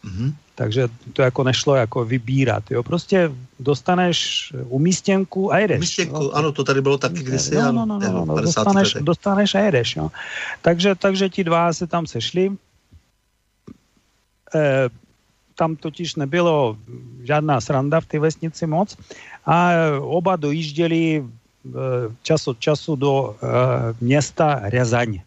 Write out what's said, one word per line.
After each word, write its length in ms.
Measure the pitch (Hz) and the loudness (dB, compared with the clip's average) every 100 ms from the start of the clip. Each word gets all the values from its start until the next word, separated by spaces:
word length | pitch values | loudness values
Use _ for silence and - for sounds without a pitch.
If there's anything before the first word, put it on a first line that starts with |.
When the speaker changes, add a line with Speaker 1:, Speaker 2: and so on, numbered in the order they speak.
Speaker 1:
Mhm. 320 | 107 92 127 147 _ | -12 -4 -4 -6 _
Speaker 2:
Takže 320 | - 117 117 123 117 - | -6 -2 0 -2 -4 -8
to 100 | - | 0
jako 200 | 127 131 | 2 2
nešlo 300 | 135 123 - | 0 2 2
jako 300 | 135 113 131 | 2 2 -2
vybírat, 580 | 113 127 113 135 127 101 - | -2 -2 0 2 2 0 -2
jo. 120 | 120 | -4
Prostě 440 | 120 170 - 196 165 127 127 _ | -2 -4 2 2 2 -2 -16 _
dostaneš 960 | 131 143 - 180 180 165 - - - 135 127 | -2 0 0 2 2 0 -2 -4 -6 -12 -4
umístěnku 800 | 131 165 180 - 196 190 190 196 | 0 2 2 2 0 0 -2 0
a 60 | 165 | 2
jedeš, 180 | 208 131 | 2 0
Speaker 1:
Umístěnku, 400 | 165 - 135 147 | -2 -2 -4 -2
Speaker 2:
jo. 80 | 139 | -2
Speaker 1:
ano, 220 | 147 156 | 0 -2
to 100 | 147 | -2
tady 140 | 135 135 | 0 2
bylo 200 | 135 139 | 2 2
taky 240 | 135 170 131 | 0 -4 -4
kdysi, 280 | 131 - 151 | -4 0 0
Speaker 2:
No, 20 | 240 | 2
Speaker 1:
ano, 120 | 233 220 | 2 0
Speaker 2:
no, 120 | 208 | -2
no, 0 | |
no, 80 | 196 | -2
Speaker 1:
ano, 120 | 185 | -2
Speaker 2:
no, 80 | 165 | 0
Speaker 1:
v 40 | 156 | 0
padesátých 160 | 147 | 0
Speaker 2:
dostaneš, 340 | 160 208 196 190 | 2 4 4 2
Speaker 1:
letech. 80 | 135 | 0
Speaker 2:
dostaneš 480 | 147 170 202 196 208 | 0 0 0 2 2
a 60 | 196 | 2
jedeš, 280 | 208 139 117 160 | 2 2 0 -4
jo. 100 | - - - - - - | -6 -8 -12 -10 -10 0
Takže, 320 | 165 170 196 | 2 4 2
takže 300 | 190 196 190 196 | 2 0 2 -2
ti 140 | 190 | 0
dva 280 | 170 170 170 | 0 2 2
se 140 | 160 175 | 0 -4
tam 160 | 170 160 | -4 -4
sešli. 480 | - - 175 190 196 _ _ _ - _ _ _ _ _ _ - - _ _ _ _ _ _ _ | -6 -4 0 0 -2 _ _ _ -20 _ _ _ _ _ _ -20 -20 _ _ _ _ _ _ _
Eh, 340 | 160 151 135 127 - _ _ _ _ _ | 0 2 2 0 -4 _ _ _ _ _
tam 220 | - 160 160 | -2 -2 -2
totiž 380 | 160 - 165 | -8 -8 -8
nebylo 640 | - 139 170 175 151 123 107 - 123 - - | -4 -2 2 2 4 2 -2 -14 -18 -18 -16
žádná 380 | - 151 151 135 | -2 0 2 -2
sranda 400 | - 139 143 160 | 0 -2 2 0
v 60 | - | 0
té 120 | 156 | -2
vesnici 480 | 156 - 160 - 165 | 0 -2 -10 -6 -2
moc 300 | 156 208 - - - - - - | 0 -2 -6 -20 -20 -20 -8 0
a 240 | 165 175 170 160 143 | 2 4 4 2 0
oba 360 | 135 160 180 180 | -2 -2 0 0
dojížděli, 880 | 147 156 156 147 170 165 165 156 | -2 -2 -4 -2 0 2 2 0
eh, 460 | 120 113 _ _ 131 127 131 127 117 117 | -4 -16 _ _ -12 -6 -4 -2 -4 -8
čas 240 | - 156 - | 0 0 0
od 120 | 120 | -2
času 360 | - 147 - 143 | 0 -2 -2 0
do, 380 | 139 135 123 107 | 2 2 0 -6
eh, 40 | 127 120 127 127 117 113 | -2 2 2 0 -2 -2
města 600 | 120 143 147 - 156 135 | 2 2 0 0 2 2
Ryazaň. 560 | 101 123 120 120 120 95 | -2 0 0 0 0 -6